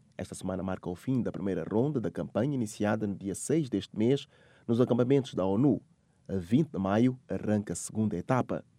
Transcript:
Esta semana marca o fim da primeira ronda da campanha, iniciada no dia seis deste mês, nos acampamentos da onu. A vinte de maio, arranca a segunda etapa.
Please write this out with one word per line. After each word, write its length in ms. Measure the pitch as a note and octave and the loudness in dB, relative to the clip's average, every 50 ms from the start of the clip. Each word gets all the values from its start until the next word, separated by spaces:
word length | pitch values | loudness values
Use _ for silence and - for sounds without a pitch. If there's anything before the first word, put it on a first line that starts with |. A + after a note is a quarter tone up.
| _ _ _ | _ _ _
Esta 200 | - F#2+ - G2 | -12 -10 -10 -10
semana 260 | - - F#2 F#2 F2+ | -8 -6 -6 -4 -4
marca 260 | F2+ F#2+ F#2 - - | -4 -4 -6 -6 -6
o 60 | E2+ F2+ | -8 -10
fim 260 | - - B2+ C3 A#2+ | -6 -4 -2 -2 -2
da 120 | - F#2 | -2 -2
primeira 340 | - - F#2 G2+ F2+ E2 - | -4 -4 -4 -2 -2 -2 -2
ronda 320 | - F#2 A2+ B2+ D3+ D3 B2 | 0 0 2 2 2 0 -2
da 120 | - E2+ | -2 -4
campanha, 420 | - F2 D#2+ - - G2+ A2 D3 C#3+ | -4 -6 -6 -2 0 0 0 0 0
iniciada 540 | C3 A2 G#2 - - G2+ G#2 G#2+ A2 A2 | -2 -4 -4 -2 -2 0 0 0 0 0
no 80 | G2+ F#2+ | -4 -4
dia 180 | E2+ F#2+ G2 F2 | -4 -6 -6 -6
seis 340 | - - - C#3 E3+ D3+ | -6 -2 0 0 0 0
deste 300 | A#2+ - G2 - - - | 0 -2 -2 -2 -4 -2
mês, 300 | G#2 A2 A#2+ C#3 C#3 - - _ _ - - - _ _ | 0 2 2 2 0 -2 -8 _ _ -20 -20 -20 _ _
nos 120 | - A#2 A#2 | 0 2 4
acampamentos 540 | B2+ - B2 A#2+ B2 B2 C#3 C#3 B2+ - - | 4 4 4 4 4 4 4 4 2 0 -2
da 140 | F2 F2+ | -2 0
onu. 340 | F#2+ G2 G#2+ C#3 C#3+ G#2 - - _ _ _ _ _ _ _ _ | 2 2 4 4 4 4 2 -2 _ _ _ _ _ _ _ _
A 80 | - F#2 | -6 -4
vinte 340 | F#2+ E2+ F2 A#2 C#3+ E3 - | -4 -2 2 2 2 2 2
de 80 | - | -2
maio, 420 | F#2 F#2+ F#2+ G2+ A2 B2 B2+ B2+ B2+ _ | -2 0 2 4 4 4 2 2 -2 _
arranca 460 | - F#2+ F#2+ G2+ G2+ G#2+ G#2 G#2 - F2 | -8 -6 -4 0 2 2 2 0 -2 -6
a 20 | |
segunda 400 | - - - - G#2+ A2 G#2 F2 | -8 -8 -6 -2 -2 0 0 -2
etapa. 480 | F2 E2+ - C3 B2 - - F#2 - - _ _ | -2 0 2 2 2 2 0 -4 -6 -8 _ _